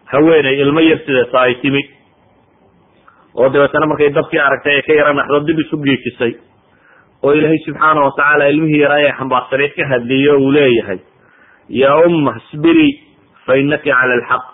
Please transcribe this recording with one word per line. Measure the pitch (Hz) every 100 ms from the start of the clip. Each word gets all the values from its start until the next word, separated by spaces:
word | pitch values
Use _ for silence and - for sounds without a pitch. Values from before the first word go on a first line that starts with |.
| _
haweeney | 135 156 160 139 139
ilmo | 139 151
yar | 160 156 -
sidata | 135 120 127
ay | 127 123
timi, | 143 139 139 _ _ _ _ _ _ _ _ _ _ _ _ _ _ -
oo | 131
dabeetana | 139 143 151 156
markay | 156 147
dabkii | 143 151 160
aragtay | 143 135 - 143
ay |
ka | 135
yara | 156 147
naxdo | 143 127 143
dib | 147 160
isu | 143 156
giijisay, | 143 131 120 - 120 - _ _ _ _ _ _ _ _
oo | 139
Ilaahay | 147 151 160 156
subxaanahu | 147 156 151 139
wa | 135
tacaala | 147 147 143
ilmihii | 147 160 151
yaraa | 143 147
ee | 147
xambaarsanayd | 131 131 127 120 135 143 156
ka | 143
hadliyo | 127 120 131 143 143
uu | 135
leeyahay, | 143 139 117 101 92 - _ _ _ _ _ _
"Yaa | 117 135 147 170
umma | 170 139 113
isbiri | - 151 160 165 151 139 _ _ _ _ -
fa | 131
innaki | 139 147 147
cala | 131 127
alxaq." | 123 - 135 -